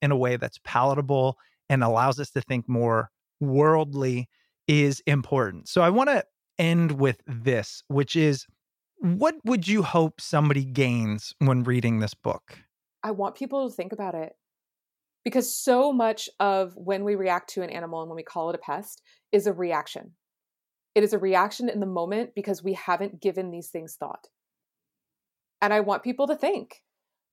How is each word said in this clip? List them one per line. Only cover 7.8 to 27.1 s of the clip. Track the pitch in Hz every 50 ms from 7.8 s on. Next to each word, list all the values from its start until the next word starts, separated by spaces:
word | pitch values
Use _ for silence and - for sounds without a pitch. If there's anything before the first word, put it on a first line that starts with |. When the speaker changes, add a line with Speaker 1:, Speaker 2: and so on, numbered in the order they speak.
| - -
Speaker 1:
which | 143 139 139 - -
is, | 160 156 151 139 131 - - _ _ _ _ _ _ _ _ _ 392
what | 262 170 175 202 285 320 320 311 -
would | 220 254 208 165 185
you | 214 214 170
hope | 131 - 170 160 156 - -
somebody | - - 165 147 151 147 143 139 135
gains | 131 123 139 135 123 120 117 113 107 107 110 - - - _
when | 147 135 127 123 120
reading | 123 123 123 117 117 113 110
this | 107 104 -
book? | - - - - - - - - - _ _ _ _ _ _ _ _ -
Speaker 2:
I | 220
want | 208 196 196 - -
people | - 277 254 269 277 269 240
to | 262
think | - 175 190 220
about | 214 202 185 170
it, | 160 160 - - _ _ _ _ _ _ _ _ _ _ _ _ _ _ _ _ _ _
because | 240 - 262 247 262 -
so | - - 262 247 247 277 294 269
much | 240 226 220 220 220 - - - -
of | 196 202 196 190 190 180 180
when | - 180 185 196 190 202
we | 208 208
react | 196 190 185 175 180 - -
to | - 196
an | 180 170
animal | - 170 165 170 165 165
and | 160 165
when | 165
we | 165 160
call | - - 175 160 170
it | 170
a | 170
pest | - - 143 175 208 - - - _ _ _ _ _ _
is | - 202 196
a | 208 180
reaction. | 170 180 170 160 147 - - - - - - - _ _ _ _ _ _ _ _ _ _ _ _ _ _ _ _
It | 214 208
is | 208 220
a | 196
reaction | 190 190 190 180 190 214 - - 247 240
in | 226 214
the | 196
moment | 190 185 175 170 180 202 220 247 - -
because | 202 196 208 190 - 165
we | 190 196
haven't | - - 190 175 175 196 202 196 165
given | - 196 165 190 185 180
these | 170 170 170 -
things | - 165 160 160 -
thought. | - 147 - - - - _ _ _ _ _ _ _ _ _ _ _ _ _ _ _ _ _ _ _ _ _ _ _ _ _ _ _
And | 208 202 208
I | 214
want | 202 202 196 202 -
people | 247 254 262 277 277
to | 302
think | 294 - 330 403 - - - - - _ _ _ _ _ _